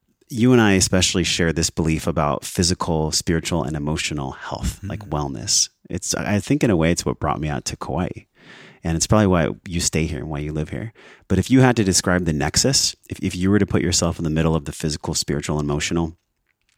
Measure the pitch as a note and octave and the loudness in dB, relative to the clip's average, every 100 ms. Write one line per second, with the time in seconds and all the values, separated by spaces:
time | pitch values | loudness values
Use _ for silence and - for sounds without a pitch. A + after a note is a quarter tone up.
0 | _ _ _ A#2+ B2 B2+ G#2+ F#2+ - F#2 | _ _ _ 2 6 8 8 4 4 2
1 | F2+ F#2+ D#2+ - E2+ D#2 D#2+ - D#2+ D#2 | 2 0 0 0 0 0 -2 0 0 0
2 | - D#2+ D2 C2+ - - E2+ F2+ - D#2+ | 0 0 0 -2 -4 -2 0 0 -2 0
3 | D#2 - - E2 - E2+ C#2 D#2 D2 D#2 | 0 -2 0 -2 0 -4 -2 -4 -4 -4
4 | - D2+ C2+ - - - B1 - F#2+ - | -4 -6 -8 -10 -12 -6 -6 -6 -10 -10
5 | - D2+ C#2 A#1+ G2+ - - _ - F2+ | -6 -4 -4 -8 -2 0 -2 _ -10 -8
6 | - - - G#2 - C#3+ C3+ F2 D#2+ E2+ | -4 -4 0 -2 0 2 2 4 2 0
7 | - - D#2 - D2+ C#2 - - - D#2 | -2 -4 -4 -2 -4 -6 -8 -10 -6 -4
8 | F2+ - - _ - - - - E2+ E2 | -6 -8 -18 _ -20 -20 -20 -10 -4 -2
9 | - G#2+ G2+ F2+ D2 - - E2+ - D#2+ | 2 4 6 4 2 -2 -6 -4 -2 0
10 | D#2+ C2+ D#2 D2 D2+ D#2 D#2 C#2 A2+ - | -2 -4 -8 -6 -6 -4 -6 -8 -10 -14
11 | - - _ F#2 - C3 C3 A2+ F#2+ F2 | -20 -20 _ 0 4 6 6 4 2 2
12 | - F2+ E2+ D2+ C#2+ - B2 C#3 - - | 2 2 2 0 0 0 2 2 -2 -6
13 | - - F#2+ F2+ F#2 G2+ G2 G2+ E2+ F2 | -14 -6 -4 0 2 4 4 0 0 0
14 | E2+ F2 E2 D#2 D#2+ D#2+ D2 - D#2+ D#2 | 0 -2 -2 0 2 0 -2 -6 -6 -4
15 | - D#2 - C#2+ - D2+ D2 D2 - E2+ | -4 -4 -4 -4 -4 -4 -2 -4 -2 -2
16 | E2 E2+ _ _ _ _ _ | -2 -6 _ _ _ _ _